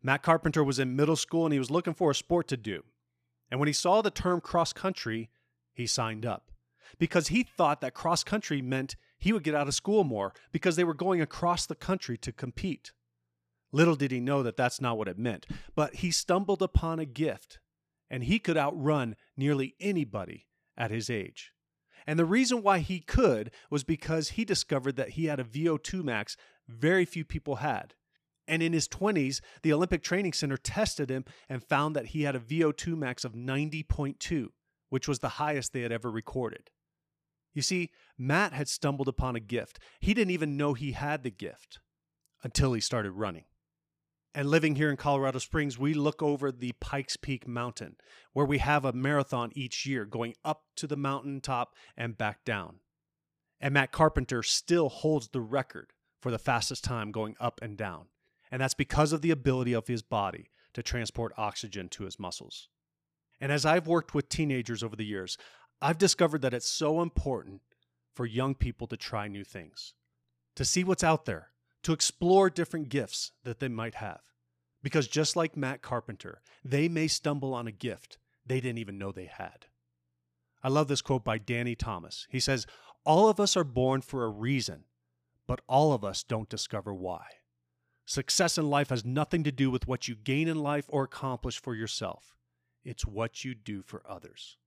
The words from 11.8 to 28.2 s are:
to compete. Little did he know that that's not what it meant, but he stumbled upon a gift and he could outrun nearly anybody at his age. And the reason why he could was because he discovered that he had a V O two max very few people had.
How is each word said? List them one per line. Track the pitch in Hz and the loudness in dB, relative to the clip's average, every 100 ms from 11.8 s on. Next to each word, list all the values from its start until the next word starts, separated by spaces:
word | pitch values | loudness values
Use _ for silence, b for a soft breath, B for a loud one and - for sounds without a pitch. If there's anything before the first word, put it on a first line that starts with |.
| - 185 - 120 | -2 -2 -2 -6
to | - | -8
compete. | - 127 - 190 - - _ _ _ _ _ _ _ _ | -8 -10 -4 -4 -4 -10 _ _ _ _ _ _ _ _
Little | 139 170 147 | 6 6 6
did | 139 | 0
he | 127 | 0
know | 123 143 | 0 2
that | 120 - | 0 2
that's | 123 - | 0 2
not | 127 113 | -2 -2
what | 101 | -4
it | 90 | -2
meant, | 120 104 - B B | -2 -2 -8 B B
but | - 147 - | -2 -2 -2
he | 175 | -2
stumbled | 160 - 180 202 196 | -2 2 2 2 0
upon | 185 - 165 160 | 0 -2 -4 -4
a | 151 | -6
gift | 120 156 98 - - _ _ _ _ _ | -4 -4 -4 -14 -20 _ _ _ _ _
and | 127 120 | -6 0
he | 220 | 0
could | - 156 | 2 2
outrun | 143 165 143 151 120 107 b - | 0 0 0 0 -2 -6 b -2
nearly | 139 143 131 _ | 0 2 0 _
anybody | 190 185 127 104 87 - _ _ _ - | -2 0 -2 -4 -8 -12 _ _ _ -6
at | 113 | -4
his | 113 107 | -4 -2
age. | 113 - - - _ _ _ _ b - | -4 -6 -12 -20 _ _ _ _ b -2
And | 156 | 2
the | |
reason | 165 220 254 247 | 4 6 4 4
why | 202 185 | 4 4
he | 156 185 | 2 -4
could | - 254 220 113 110 B B | 2 6 6 4 -2 B B
was | 147 | -2
because | 131 160 - 160 151 | 0 -2 0 -2 0
he | - 220 | -2 0
discovered | 180 - 139 131 127 | 0 0 0 0 -2
that | 131 | -4
he | 151 160 | -2 -2
had | 143 | -2
a | |
V | 120 127 165 | -4 0 0
O | 156 | 0
two | - 185 | -2 -4
max | 151 113 101 - b b - | 0 -2 -4 -12 b b -20
very | 113 151 185 | 0 4 6
few | 175 165 156 | 4 -2 -6
people | 156 - 123 | -6 -4 -2
had. | 143 107 - _ _ _ | -2 -2 -6 _ _ _